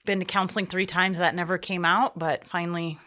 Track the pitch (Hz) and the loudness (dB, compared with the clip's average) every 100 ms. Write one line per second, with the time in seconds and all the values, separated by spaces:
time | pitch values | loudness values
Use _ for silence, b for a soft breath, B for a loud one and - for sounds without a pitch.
0 | - 196 180 202 185 208 190 185 190 175 | -4 -2 0 0 0 0 -2 -2 0 2
1 | 185 175 175 175 170 180 - 185 170 190 | 2 2 0 0 0 -2 -2 0 2 4
2 | 262 - 165 147 - 156 170 175 165 156 | 2 0 -2 -2 -4 -4 -4 -4 -4 -8